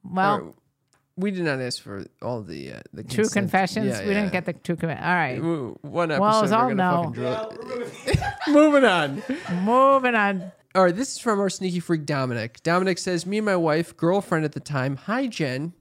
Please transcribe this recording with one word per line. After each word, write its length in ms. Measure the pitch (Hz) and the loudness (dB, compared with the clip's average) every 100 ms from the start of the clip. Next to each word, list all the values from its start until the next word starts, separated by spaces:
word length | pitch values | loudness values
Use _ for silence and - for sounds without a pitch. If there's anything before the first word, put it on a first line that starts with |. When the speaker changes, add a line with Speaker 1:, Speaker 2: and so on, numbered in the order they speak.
Speaker 1:
Well, 280 | 190 180 196 | -6 0 2
Speaker 2:
All 60 | 208 | 0
right. 140 | 80 - _ _ _ _ _ - | -4 -20 _ _ _ _ _ -4
We 140 | 202 | -4
did 120 | 185 | 0
not 140 | 165 131 | -2 -2
ask 200 | 127 - | -4 -6
for 240 | - 98 - _ | -10 -12 -12 _
all 200 | 113 120 | -6 -6
the, 320 | 92 73 65 | -8 -12 -12
uh, 60 | 58 - | -14 -14
the 100 | - | -16
Speaker 1:
true 200 | 110 123 | -6 -2
Speaker 2:
consent. 80 | 214 208 | 0 0
Speaker 1:
confessions? 420 | 185 190 180 214 208 | 0 0 0 0 -2
Speaker 2:
Yeah, 120 | 196 | -2
Speaker 1:
We 60 | 202 | -2
didn't 180 | 202 | 0
Speaker 2:
yeah. 40 | 202 | 0
Speaker 1:
get 140 | 180 | -2
the 80 | 175 | -4
true 220 | - - | -8 -6
con-, 140 | 165 165 | -4 -4
all 60 | 143 | -4
right. 380 | 175 180 139 127 | -2 0 0 -2
Speaker 2:
W-, 400 | 160 165 117 - | -2 -2 -6 -10
one 280 | 147 165 170 | -6 -2 0
Speaker 1:
Well, 20 | |
it 80 | 151 | 2
was 320 | 208 220 196 | 4 4 4
Speaker 2:
episode, 40 | |
we're 60 | 220 | 2
Speaker 1:
all 80 | 254 | 2
Speaker 2:
gonna 60 | |
Speaker 1:
no. 680 | 208 180 175 165 123 123 170 220 | 2 2 2 0 -4 -4 -4 -6
Speaker 2:
fucking 120 | - | -10
drill 200 | - 247 - - - | -10 -8 -8 -8 0
it. 120 | - 807 | 0 0
<laughs> 140 | - - | -4 4
Moving 340 | 294 311 285 | 6 8 8
on. 380 | 240 180 147 139 - 294 - 180 | 6 4 0 -4 -6 -8 -4 -2
Speaker 1:
Moving 520 | 196 254 269 269 254 | 2 4 6 4 2
on. 360 | 233 202 190 185 - _ | 2 0 -2 -8 -18 _
Speaker 2:
All 100 | 190 | 4
right, 120 | 180 | 4
this 180 | 180 269 | 2 -6
is 60 | - | -4
from 200 | 247 202 | 0 2
our 100 | 196 | 0
sneaky 300 | - 190 175 | -2 -4 -4
freak, 260 | 165 165 | 0 -2
Dominic. 560 | 147 143 127 120 113 - | 0 -2 0 -2 -6 -4
Dominic 340 | 156 175 190 180 | 0 2 2 -2
says, 280 | - 175 | -2 -4
"Me 120 | 175 208 | -2 -2
and 80 | |
my 100 | 214 | 0
wife, 400 | 185 165 151 170 | 2 2 0 -2
girlfriend 480 | - 160 196 196 165 | -2 0 2 0 0
at 80 | 151 | 0
the 80 | 143 | -6
time, 380 | - 143 131 135 | -4 -2 -2 -4
hi, 280 | - 240 269 | -4 -4 -4
Jen." 440 | - 143 131 165 - | -4 -4 -4 -8 -12